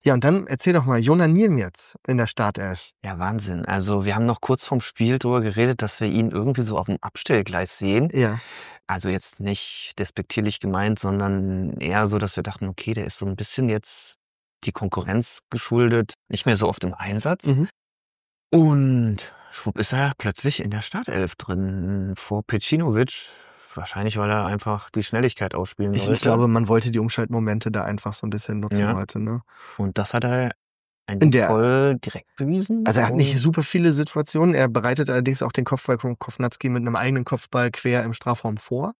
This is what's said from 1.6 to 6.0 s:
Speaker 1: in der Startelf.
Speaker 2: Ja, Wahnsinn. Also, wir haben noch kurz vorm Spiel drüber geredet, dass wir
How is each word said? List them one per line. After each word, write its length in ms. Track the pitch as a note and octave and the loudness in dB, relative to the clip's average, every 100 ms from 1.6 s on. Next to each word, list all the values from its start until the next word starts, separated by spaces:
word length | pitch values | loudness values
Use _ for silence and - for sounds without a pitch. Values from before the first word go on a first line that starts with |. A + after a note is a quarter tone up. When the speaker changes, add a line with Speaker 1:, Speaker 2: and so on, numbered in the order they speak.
| F#2 - - - | -2 -8 -16 -10
Speaker 1:
in 120 | - B2+ | -2 0
der 80 | A2 | 0
Startelf. 640 | - G#2 - G2 F2+ - _ | 2 0 0 -4 -6 -10 _
Speaker 2:
Ja, 140 | G2 F2 | -10 -4
Wahnsinn. 480 | F#2 A2 G2 F2 | -4 -4 -4 -6
Also, 400 | F2 G2 F#2+ G2+ | -2 -2 0 0
wir 80 | G2 | 0
haben 100 | G2+ A#2 | 2 2
noch 140 | A#2+ | 0
kurz 240 | - C3 | 0 -2
vorm 160 | - B2+ | 0 -2
Spiel 360 | - - A#2 C3 | -4 0 2 2
drüber 240 | A#2+ B2 | 2 2
geredet, 400 | A2 G2+ A#2+ B2 | 0 2 2 2
dass 180 | G#2+ | -4
wir 100 | - | -2